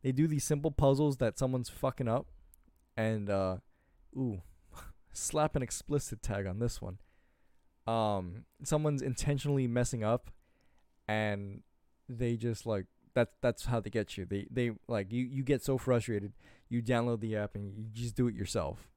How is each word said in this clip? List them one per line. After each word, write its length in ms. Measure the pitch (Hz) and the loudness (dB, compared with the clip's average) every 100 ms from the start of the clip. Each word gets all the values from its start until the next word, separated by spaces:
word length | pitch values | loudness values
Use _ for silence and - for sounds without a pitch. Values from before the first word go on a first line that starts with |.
They 80 | 135 | 0
do 160 | 131 160 | 4 4
these 160 | 151 | 4
simple 280 | - 147 156 | 2 0 2
puzzles 460 | 143 143 139 151 131 | 4 6 6 4 4
that 200 | 117 - | 0 0
someone's 320 | 131 127 123 | 0 0 -4
fucking 380 | - 131 - 123 | -2 -2 0 0
up 200 | 117 - - - - - _ _ - | 0 -2 -16 -20 -20 -20 _ _ -2
and, 320 | 110 110 101 | 0 0 0
uh, 280 | 98 95 92 - _ _ _ - - | 2 2 -2 -8 _ _ _ -12 -4
ooh, 240 | 127 98 - - - - | -4 -4 -10 -20 -20 -18
<laughs> 380 | - - - | -16 -18 -16
slap 420 | - - 156 151 151 | -8 -2 0 2 0
an 60 | |
explicit 640 | 123 - - 147 - 110 | -2 -6 -2 -2 -2 -6
tag 240 | - 101 95 | -2 -2 -2
on 120 | 95 | 0
this 220 | 117 - | -2 -2
one. 160 | - 95 - _ _ _ _ _ _ _ - | -8 -12 -16 _ _ _ _ _ _ _ -2
Um, 600 | 113 107 101 90 101 - _ | 0 2 0 -2 -8 -14 _
someone's 400 | 143 156 151 143 | -2 2 2 0
intentionally 640 | 131 123 - 143 143 139 127 | -2 -2 0 0 2 2 2
messing 360 | 120 123 123 | 2 0 0
up 280 | 107 120 - - _ _ _ _ _ _ - | 0 0 -2 -20 _ _ _ _ _ _ -2
and 540 | 107 107 101 101 101 - _ _ _ - | 0 0 -2 -4 -10 -16 _ _ _ -14
they 260 | 120 123 117 | -2 0 0
just, 300 | 117 110 - | 0 -2 -2
like, 200 | 104 92 _ _ | -2 -4 _ _
that, 200 | - 117 _ | 2 2 _
that's 240 | 120 117 - | 0 0 0
how 140 | 120 | 0
they 120 | 104 | 0
get 260 | 110 104 - | -2 -2 -6
you. 80 | 90 | -4
They, 220 | 101 - | -4 -4
they, 220 | 123 120 107 - | 0 0 -2 -4
like, 240 | 113 95 | -2 -2
you, 120 | 120 | -2
you 200 | 127 135 | -2 -2
get 200 | 135 139 | 0 0
so 140 | - 131 | 2 0
frustrated, 560 | - 120 110 104 101 - - - _ | 4 2 4 -2 -2 -10 -20 -20 _
you 140 | 117 | -2
download 400 | 113 120 120 117 | 2 2 2 0
the 140 | 110 107 | -2 -2
app 180 | 104 101 | -2 -6
and 220 | 101 101 | -8 -8
you 80 | 110 | -10
just 240 | 110 120 113 | -6 -4 2
do 120 | 120 | 0
it 60 | |
yourself. 540 | 104 98 107 76 - - | 0 -2 -2 -2 -6 -14